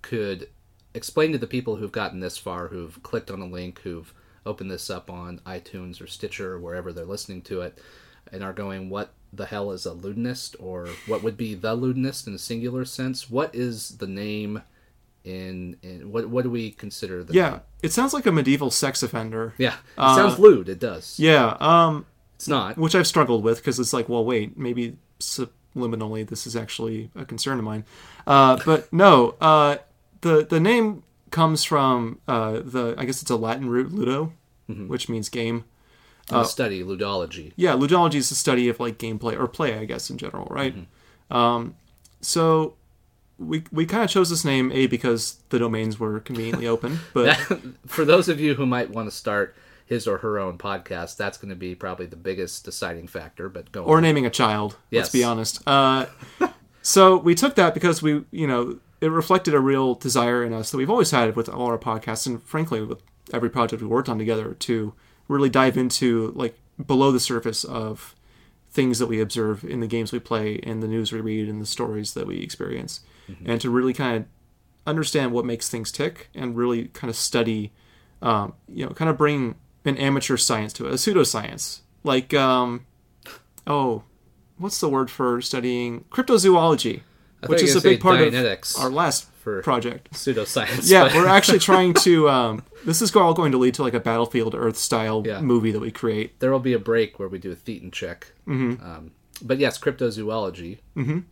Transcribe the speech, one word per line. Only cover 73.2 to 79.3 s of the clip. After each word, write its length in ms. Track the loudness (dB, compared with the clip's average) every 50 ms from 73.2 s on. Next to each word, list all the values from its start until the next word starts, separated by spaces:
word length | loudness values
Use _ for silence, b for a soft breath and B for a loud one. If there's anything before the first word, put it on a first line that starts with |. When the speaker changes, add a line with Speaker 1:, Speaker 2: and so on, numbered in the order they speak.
| B B
Speaker 1:
Mm-hmm. 180 | -20 B -6
Speaker 2:
and 140 | -4 -4 -2
to 80 | -2 0
really 240 | 0 2 2 0 -2
kinda 320 | -2 -2 -2 -2 -4 -6 -8 _ _ _ _ _ _ _ _ _ _ _
understand 440 | -6 -4 -4 -4 0 0 0 0 0
what 140 | -2 -2 -2
makes 240 | -2 -6 -6 -6 -8
things 220 | -8 -8 -8 -8
tick, 380 | -6 -6 -6 -6 -6 -10 -20 _ _
and 240 | -10 -8 -6 -2
really 280 | -2 0 0 0 -2 -4 -8 _
kinda 180 | -10 -8 -8 -6
study, 580 | -4 -4 -2 0 0 0 0 0 -4 -4 -8 b b b b b b b b b b -2
um, 300 | 0 0 0 0 -4 -8 _ _
you 160 | -16 -10 -8 -8
know, 80 | -8 -4
kinda 200 | -2 0 0 2
bring 400 | 2 2 2